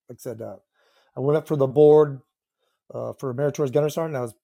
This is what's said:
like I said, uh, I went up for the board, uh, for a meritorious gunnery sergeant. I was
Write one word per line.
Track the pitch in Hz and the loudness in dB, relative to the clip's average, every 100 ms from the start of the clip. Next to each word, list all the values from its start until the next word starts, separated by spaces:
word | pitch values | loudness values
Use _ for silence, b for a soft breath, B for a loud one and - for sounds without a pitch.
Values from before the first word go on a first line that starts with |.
| - | -20
like | 120 | -18
I | |
said, | 127 113 | -16 -14
uh, | 107 98 _ _ _ _ _ - | -14 -16 _ _ _ _ _ -6
I | |
went | 135 156 | -2 -2
up | 151 | -2
for | 151 | -2
the | 135 | 0
board, | 131 151 151 147 135 _ _ _ _ _ _ - | 6 8 8 4 -2 _ _ _ _ _ _ -18
uh, | 120 117 | -12 -12
for | 117 135 | -10 -10
a | 123 | -4
meritorious | 147 - 143 | -4 -2 -2
gunnery | 147 151 | -2 -2
sergeant. | 151 160 139 | -4 -6 -6
I | |
was | 120 - | -10 -12